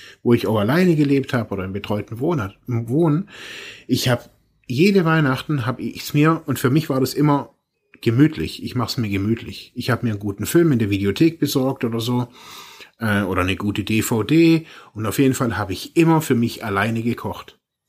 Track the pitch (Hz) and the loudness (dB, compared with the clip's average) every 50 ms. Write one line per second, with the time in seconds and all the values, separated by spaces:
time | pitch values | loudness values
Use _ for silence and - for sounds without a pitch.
0 | - - - _ - 117 120 117 - - 110 110 101 107 135 175 185 180 170 151 | -20 -20 -20 _ 2 2 2 4 4 0 0 2 2 2 2 4 4 4 4 4
1 | 151 139 143 139 131 - - 123 110 - 101 92 92 95 95 101 98 - 107 104 | 2 2 2 0 0 0 -2 -4 -2 -4 -6 -6 -6 -6 -8 -8 -6 -4 -4 -4
2 | 101 - 117 110 131 165 175 147 104 98 - _ _ - 123 117 117 113 123 151 | -4 -8 -8 -4 -2 -2 -2 -2 -4 -6 -8 _ _ -6 -4 -4 -2 -2 0 0
3 | 175 160 147 160 202 - - - - - - - - - - - - - 123 117 | 2 2 2 0 -2 -6 -12 -18 -18 -18 -16 -16 -16 -18 -20 -18 -4 -2 -2 0
4 | - - - - - - _ _ _ _ _ _ _ - - 123 170 208 196 196 | 2 0 0 -2 -4 -10 _ _ _ _ _ _ _ -6 0 2 2 4 4 4
5 | 170 160 160 160 151 135 131 127 - - 156 143 113 120 123 - 95 117 - - | 4 4 4 4 4 2 0 -2 -2 -4 -4 -2 -2 -4 -6 -6 -8 -8 -8 -10
6 | - - - 147 147 156 165 160 - - 131 - - 127 127 160 156 - 139 131 | -10 -2 0 2 4 4 2 0 -2 -4 -2 0 0 2 2 2 0 0 0 0
7 | 131 127 - 127 147 147 143 139 123 - _ _ _ _ _ _ _ _ _ _ | 0 0 0 2 2 2 2 2 -2 -6 _ _ _ _ _ _ _ _ _ _
8 | - 120 113 123 147 160 156 - 78 78 - - - 113 - 123 117 - - - | -2 0 4 4 4 4 2 -2 -6 -6 -8 -10 -12 -8 -4 -4 -4 -4 -4 -4
9 | 113 104 101 98 98 107 113 117 - - - - - - _ 247 - - 123 - | -4 -2 -2 -2 0 0 -2 -2 -4 -10 -16 -16 -18 -14 _ -6 -2 -2 -2 -2
10 | - 120 107 98 107 104 98 - 104 - - 170 175 165 135 117 110 98 101 98 | -2 -4 -4 -4 -6 -6 -6 -6 -6 0 2 4 4 4 4 2 2 0 0 0
11 | 98 98 98 - 160 165 160 - - 139 - 139 127 131 131 - - 117 113 113 | 0 -2 2 2 2 2 2 0 -2 -2 0 0 0 0 -2 -2 -4 -4 -4 -4
12 | 110 120 123 123 123 123 - - - - - - - - - - - - _ _ | -4 -2 -2 -2 -2 -4 -8 -16 -20 -20 -20 -20 -20 -20 -20 -20 -20 -20 _ _
13 | 117 107 104 101 104 90 92 90 90 92 95 87 104 107 101 - 98 87 107 113 | -2 0 0 0 0 0 0 0 0 -2 -2 -2 -4 -4 -4 -4 -4 -2 -2 -2
14 | 113 - 127 110 104 - 147 165 165 165 165 160 160 - - - - - _ 107 | 0 0 -2 -2 0 2 4 4 6 6 4 2 0 -6 -14 -20 -20 -18 _ -8
15 | 110 104 95 - 139 131 131 - 135 117 107 98 104 95 92 - - - - 170 | -6 -4 0 2 2 2 2 2 -2 -2 -2 -2 -4 -4 -6 -8 -10 -2 2 2
16 | 165 160 165 160 156 - 131 117 120 110 - - - 110 98 98 101 113 113 113 | 4 4 4 4 2 2 0 0 0 0 -4 -6 -8 -4 -2 0 0 0 -2 -2
17 | 113 120 117 - - 107 - - - - - _ _ _ _ _ _ | -2 -4 -4 -4 -6 -8 -8 -10 -12 -16 -20 _ _ _ _ _ _